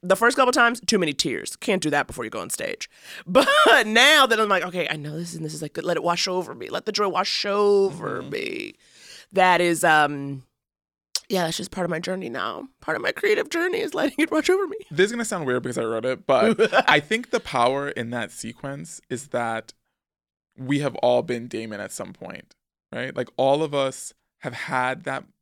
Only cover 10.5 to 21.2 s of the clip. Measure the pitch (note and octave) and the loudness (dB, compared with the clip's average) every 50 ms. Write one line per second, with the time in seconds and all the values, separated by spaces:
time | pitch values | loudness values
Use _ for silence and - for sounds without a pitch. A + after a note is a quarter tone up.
10.5 | _ _ _ _ _ _ _ _ _ _ _ _ - - - - G3 F3+ E3+ D#3+ | _ _ _ _ _ _ _ _ _ _ _ _ -10 -10 -6 -4 -2 -2 -2 -2
11.5 | - - F#3+ - - F#3+ F3 E3+ D#3+ E3 F3 F#3 F#3 F#3+ F3+ - A#2+ A#2 F#2 A2 | -4 -6 -8 -10 -6 -6 -4 -4 -4 -4 -6 -6 -8 -8 -8 -8 -6 -6 -6 -6
12.5 | - - C4+ - _ _ - - - - - - - - - A4+ G#4 - - - | -6 -10 -12 -16 _ _ -8 -6 -6 -4 -4 -4 -4 -2 0 0 0 0 0 -2
13.5 | - E4 F4 F4+ - - - D#4 - F4 C#4 C#4+ - - D#4+ - D#4+ D#4 - - | -2 -2 -2 -2 -2 -4 -4 -4 -2 -2 -2 -2 0 -2 -2 0 0 0 2 2
14.5 | F#4 G4 G4 - G#4 A4 - _ D3 E3 F#3+ G#3+ A#3+ A#3 A3+ - G#3 F3 D3 B2+ | 0 0 0 -4 -8 -12 -14 _ 0 0 0 0 0 -4 -6 -4 -4 -4 -2 0
15.5 | B2 B2 - B2 - B2+ A#2 A2+ A2+ A2 A#2 B2+ B2+ - - - - A3 A3 A3+ | -2 -2 -2 -4 -4 -4 -4 -2 -4 -2 -2 -4 -4 -4 2 2 4 6 6 4
16.5 | - F#3+ A3 - - C4+ - - D3+ D3+ D3 - G#3+ A#3+ A#3+ - - A3+ - - | 4 4 2 4 4 4 4 6 4 4 2 0 -4 -4 -2 -4 -4 -4 -4 -2
17.5 | C#3+ B2 A#2+ B2+ C3+ C#3 C#3+ C#3+ - A#2+ A#2 A#2 B2 A#2+ G#2+ - - - - A2+ | 0 2 2 2 2 0 -4 -6 -6 -6 -6 -6 -6 -6 -6 -8 -10 -12 -12 -12
18.5 | - - - C#3 C#3 D3 E3+ - - - - _ B2+ B2 - - - A#2+ A#2+ A2+ | -12 -12 -12 -12 -10 -12 -14 -16 -18 -20 -10 _ -8 -8 -8 -6 -4 -4 -2 -2
19.5 | A2+ A2+ - - - _ _ _ _ _ _ _ _ _ _ _ _ _ _ _ | -4 -6 -8 -12 -20 _ _ _ _ _ _ _ _ _ _ _ _ _ _ _
20.5 | _ - C3 B2+ C#3+ C#3 D3 C3 - - - B2 B2 B2 | _ -12 -4 -2 0 0 0 -2 -2 0 2 4 4 2